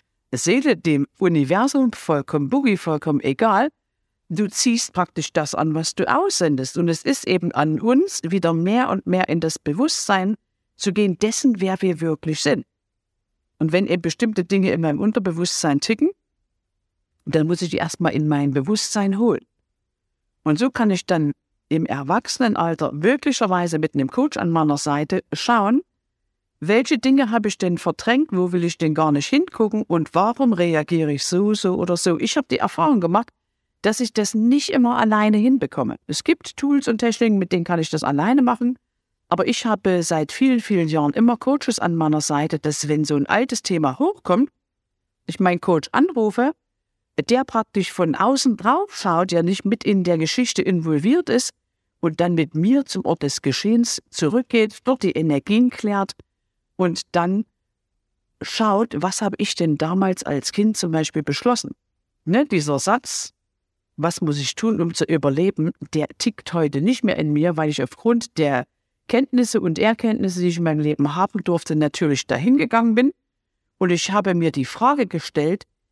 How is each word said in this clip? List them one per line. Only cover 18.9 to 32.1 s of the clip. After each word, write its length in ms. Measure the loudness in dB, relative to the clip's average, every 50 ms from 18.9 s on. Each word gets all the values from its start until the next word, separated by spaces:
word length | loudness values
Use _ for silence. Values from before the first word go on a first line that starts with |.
| -2 -2 -2 0 0 0
holen. 260 | 0 0 0 -2 -4 _ _ _ _ _ _ _ _ _ _ _ _ _ _ _ _ _ _ _
Und 160 | -2 0 0 2
so 120 | 0 0
kann 200 | 0 0 0 2
ich 160 | 0 0 0
dann 260 | 0 0 0 0 -2 -2 _ _ _ _ _ _ -4
im 160 | -2 -2 -2
Erwachsenenalter 1080 | -2 -4 -4 -2 -2 -2 -2 -2 -4 -4 -2 0 0 0 0 0 -2 -2 -2 -4 -4
möglicherweise 880 | -4 0 0 0 0 0 0 -2 -2 0 0 0 0 0 0 0 -2 -2
mit 160 | -2 -2 -2
einem 160 | -2 -2 -2
Coach 260 | 0 0 0 0 0
an 140 | -2 -2 0
meiner 260 | 2 2 2 2 0
Seite 480 | 0 -2 -2 -2 -2 -2 -2 -2 -4 -4 -6
schauen, 500 | -8 -6 0 0 2 2 2 2 2 0 -2 _ _ _ _ _ _ _ _ _ _ _ _ _ _ -6
welche 380 | 0 2 2 2 2 2 0 0
Dinge 320 | 2 2 4 4 2 2
habe 180 | 0 0 0 -2
ich 100 | -4 -2
denn 200 | -2 -2 -2 -2
verdrängt, 500 | -2 -4 -4 -2 0 0 2 2 0 0
wo 200 | 0 0 0 0
will 120 | 0 0 0
ich 140 | -2 -2 -2
denn 160 | -2 0 0
gar 180 | 2 2 2
nicht 140 | 2 0 0
hingucken 560 | 2 2 0 0 0 0 -2 -2 0 0 -2
und 320 | -2 0 -2 -2 -2 0 0
warum 380 | 0 2 0 0 2 2 2
reagiere 600 | 2 2 2 2 2 0 0 0 0 0 0 0
ich 120 | -2 -2 -2
so, 300 | -2 0 2 2 2 0
so 220 | 0 0 0 0
oder 200 | 0 0 -2 -2
so. 220 | 0 0 0